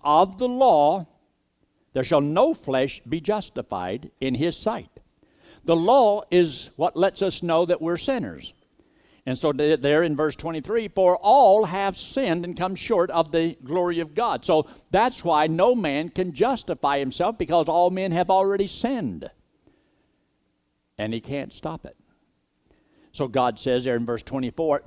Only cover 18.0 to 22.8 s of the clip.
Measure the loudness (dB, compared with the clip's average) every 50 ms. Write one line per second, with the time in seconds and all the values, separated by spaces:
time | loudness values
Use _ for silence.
18 | -2 -2 0 0 0 2 2 2 2 2 0 -2 -2 -4 -4 -4 -4 -4 -4 -4
19 | -6 -6 -8 -10 -12 -16 -18 _ _ _ _ _ _ _ _ _ _ _ _ _
20 | _ _ _ _ _ _ _ _ _ _ _ _ _ _ _ _ _ _ _ -8
21 | -8 -6 -6 -8 -8 -10 -10 -10 -10 -12 -14 -12 -12 -12 -12 -12 -14 -18 -20 _
22 | _ _ _ _ _ _ _ _ _ _ _ _ _ _ _ _